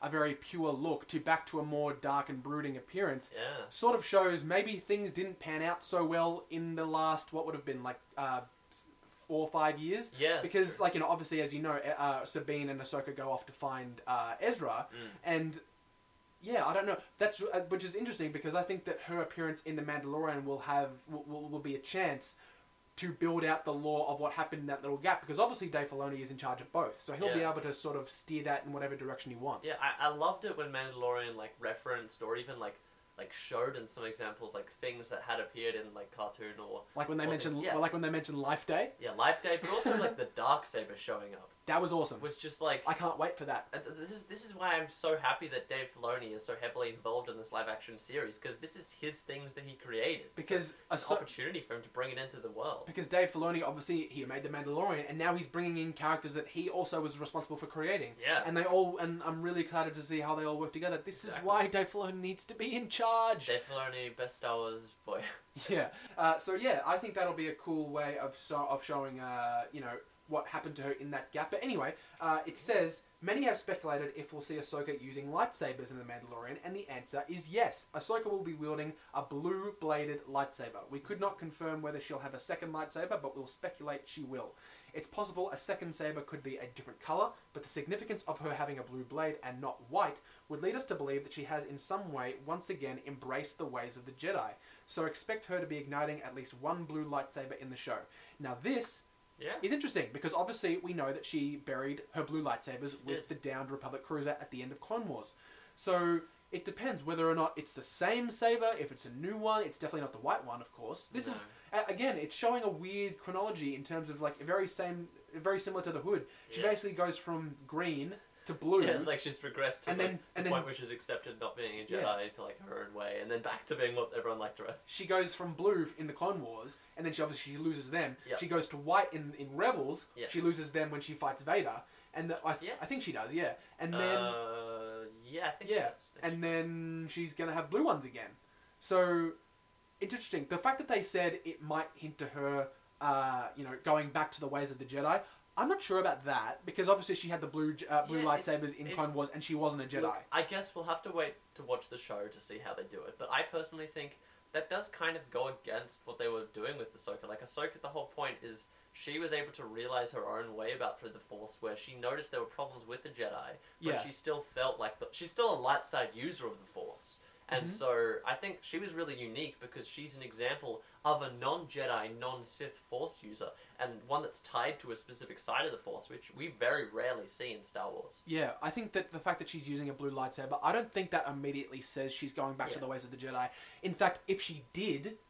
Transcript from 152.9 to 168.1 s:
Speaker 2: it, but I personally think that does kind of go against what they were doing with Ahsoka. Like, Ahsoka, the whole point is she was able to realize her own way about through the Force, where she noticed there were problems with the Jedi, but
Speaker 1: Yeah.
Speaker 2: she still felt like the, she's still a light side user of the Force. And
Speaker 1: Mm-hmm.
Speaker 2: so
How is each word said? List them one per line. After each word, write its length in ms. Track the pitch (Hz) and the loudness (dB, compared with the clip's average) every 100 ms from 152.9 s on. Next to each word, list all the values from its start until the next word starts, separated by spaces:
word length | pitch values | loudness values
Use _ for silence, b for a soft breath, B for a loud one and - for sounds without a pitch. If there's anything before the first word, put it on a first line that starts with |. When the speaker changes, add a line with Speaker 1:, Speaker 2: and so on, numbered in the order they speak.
| 101 | -8
Speaker 2:
it, 140 | 76 - | -10 -8
but 100 | 123 | 0
I 120 | 131 | 2
personally 440 | 165 165 160 160 156 | 2 -2 -4 -8 -10
think 320 | - 143 - B B - | -8 -10 -12 B B -4
that 180 | 156 160 | -2 0
does 180 | 185 202 | -2 -4
kind 280 | - 165 165 | -2 0 0
of 120 | - | -4
go 180 | 120 131 | -2 -2
against 540 | 131 - 110 - - - | -4 -4 -4 -4 -10 -10
what 120 | 117 | -2
they 100 | 117 | -2
were 160 | 113 107 | 0 -4
doing 240 | 110 117 147 | -4 -4 -4
with 180 | 113 - | -8 -8
Ahsoka. 320 | - 101 - | -8 -8 -8
Like, 140 | 107 | -10
Ahsoka, 380 | 123 - 160 - | -8 -4 -4 -4
the 60 | 143 | -8
whole 180 | 143 - | -6 -6
point 300 | - 139 120 | -4 -4 -4
is 280 | 120 113 - b b | -10 -12 -14 b b
she 260 | - - 151 | -12 -6 -2
was 140 | 165 | 0
able 200 | 151 147 | 0 -2
to 120 | - | -8
realize 480 | 120 110 123 127 120 | -10 -6 -2 0 0
her 140 | 127 104 | -2 -4
own 280 | 110 117 | -4 -4
way 180 | 107 110 | -4 -4
about 260 | 123 113 - | -2 -2 -4
through 100 | 117 | -10
the 80 | 101 | -14
Force, 400 | - - 110 - | -14 -12 -12 -6
where 160 | 113 104 | -6 -6
she 180 | - 127 | -8 -4
noticed 340 | 123 143 147 | -2 -2 -2
there 100 | 131 | -4
were 60 | 113 | -4
problems 400 | - 139 127 113 | -4 -6 -8 -10
with 160 | 123 | -10
the 80 | - | -10
Jedi, 200 | - 107 | -6 -4
but 280 | - - - B B | -4 -8 -12 B B
Speaker 1:
Yeah. 180 | 160 135 | -2 0
Speaker 2:
she 120 | 131 | -2
still 320 | 135 156 147 147 | -4 -2 -2 -4
felt 240 | - 131 - | 0 0 2
like 220 | 110 - | -2 -4
the, 80 | - | -8
she's 200 | - 170 | -6 -4
still 220 | - 233 | 4 4
a 60 | 151 | 6
light 260 | 127 139 | 4 4
side 260 | - 139 113 | 4 0 0
user 320 | 110 131 - 120 | -2 -6 -4 -6
of 120 | 101 | -8
the 60 | 98 | -12
Force. 520 | 98 85 - - - B B B | -10 -10 -10 -12 -14 B B B
And 140 | 127 | -2
Speaker 1:
Mm-hmm. 80 | 170 208 | 0 2
Speaker 2:
so 400 | 131 120 113 | 4 6 4